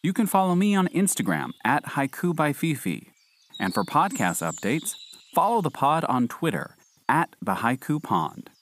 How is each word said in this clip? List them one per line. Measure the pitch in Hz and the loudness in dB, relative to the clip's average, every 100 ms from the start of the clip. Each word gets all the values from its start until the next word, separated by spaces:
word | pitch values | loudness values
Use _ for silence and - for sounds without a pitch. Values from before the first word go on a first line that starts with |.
you | 170 | 0
can | 196 208 | 0 2
follow | 190 190 | 4 4
me | 175 208 202 | 4 4 4
on | 185 | 2
Instagram | 170 190 - - 85 64 - | 2 0 0 -2 0 -2 -2
at | 110 147 | 0 0
Haiku | - - 139 - 175 160 | 0 -4 -4 -2 -2 0
by | 151 | 0
Fifi. | 139 165 139 95 80 - _ _ _ _ - | 0 -2 -2 -4 -6 -10 _ _ _ _ -6
And | 95 | -2
for | 98 | -2
podcast | 98 147 190 262 90 - | 0 0 0 0 -2 -2
updates, | 82 - 101 147 - - - - - | -4 -4 -4 -4 -6 -12 -18 -20 -4
follow | - 190 233 | 0 2 2
the | 175 | -2
pod | - 139 160 | 0 2 2
on | 156 127 120 | 0 0 0
Twitter | - 165 90 - - _ _ - | 0 -2 -2 -8 -14 _ _ 0
at | 143 170 - | 0 0 -4
The | - | -4
Haiku | 92 113 127 - 151 | 0 0 -2 -2 -4
Pond. | - 90 78 - - _ | 0 0 0 -8 -20 _